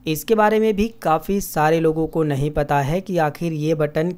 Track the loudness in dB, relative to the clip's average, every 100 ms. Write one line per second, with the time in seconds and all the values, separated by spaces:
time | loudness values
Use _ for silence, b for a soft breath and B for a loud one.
0 | -6 -4 0 2 4 4 2 0 -2 -2
1 | 0 0 0 -4 -2 0 2 4 2 0
2 | -2 0 0 0 -2 -2 0 0 0 -2
3 | -2 0 0 -2 -4 -2 0 0 0 0
4 | -2